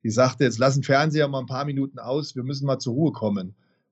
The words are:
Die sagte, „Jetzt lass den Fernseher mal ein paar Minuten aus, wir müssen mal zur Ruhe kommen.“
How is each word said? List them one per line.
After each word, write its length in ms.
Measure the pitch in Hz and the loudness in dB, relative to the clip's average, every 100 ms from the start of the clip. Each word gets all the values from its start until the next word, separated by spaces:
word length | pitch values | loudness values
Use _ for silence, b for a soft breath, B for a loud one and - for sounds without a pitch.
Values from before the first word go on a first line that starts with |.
Die 80 | 113 | -2
sagte, 340 | 117 127 - | 2 2 4
„Jetzt 140 | 131 113 | 0 4
lass 160 | 131 | 2
den 100 | 135 | 2
Fernseher 440 | 135 135 156 151 143 | 2 2 4 2 0
mal 120 | 135 | -2
ein 60 | 127 | -4
paar 200 | 131 147 | -6 -4
Minuten 320 | 139 135 123 | -2 -4 -6
aus, 360 | 123 143 151 | -6 -4 -4
wir 80 | 131 | -8
müssen 220 | 127 135 | -8 -4
mal 140 | 139 127 | -2 -2
zur 160 | 131 | -2
Ruhe 180 | 123 160 | 0 0
kommen.“ 420 | - 110 101 92 - _ _ _ | 0 -2 -2 -6 -14 _ _ _